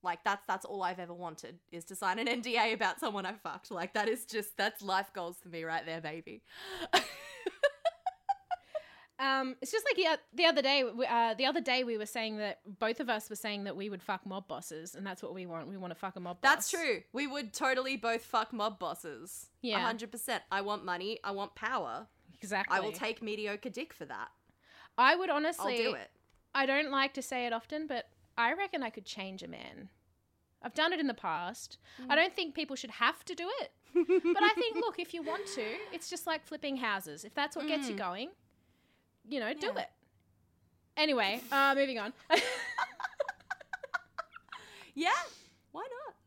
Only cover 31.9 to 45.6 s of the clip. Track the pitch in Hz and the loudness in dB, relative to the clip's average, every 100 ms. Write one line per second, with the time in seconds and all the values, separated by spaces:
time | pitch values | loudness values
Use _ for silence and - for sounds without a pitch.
31.9 | - 254 294 359 359 339 285 294 269 247 | -16 2 6 6 2 -2 -2 -4 -4 -8
32.9 | - 254 - - 359 349 523 - _ _ | 2 2 2 -8 -6 -4 -4 -6 _ _
33.9 | 349 320 359 330 381 415 427 466 392 453 | 2 6 6 6 6 6 6 2 2 0
34.9 | 392 349 339 302 349 403 - 214 311 427 | -2 -6 -4 -4 -4 -4 -4 -4 -4 -8
35.9 | 330 - 349 - 320 - 302 294 269 240 | -10 -8 -6 -2 -2 -4 -6 -4 -2 0
36.9 | 196 185 147 - - 294 339 302 302 269 | 0 -4 -12 -8 -2 -2 -2 0 0 0
37.9 | 202 190 185 269 403 _ _ _ _ _ | -2 -2 -4 -6 -10 _ _ _ _ _
38.9 | _ _ _ 214 269 220 302 392 - - | _ _ _ -6 -2 -2 -2 -2 -2 -4
39.9 | _ _ _ _ _ _ _ _ _ _ | _ _ _ _ _ _ _ _ _ _
40.9 | - 302 262 196 226 262 277 277 269 277 | 2 4 6 4 2 2 6 6 6 4
41.9 | 240 208 - - 330 494 508 - - - | 2 -4 -8 4 4 4 -2 -4 -2 -2
42.9 | - - - - - - - - 740 539 | -4 -10 -4 -4 -4 -12 -12 -10 -12 -6
43.9 | - - - - - - - - - - | -6 -6 -12 -12 -12 -18 -18 -16 -20 -14
44.9 | - 330 440 349 - - _ | 0 4 4 2 -10 -20 _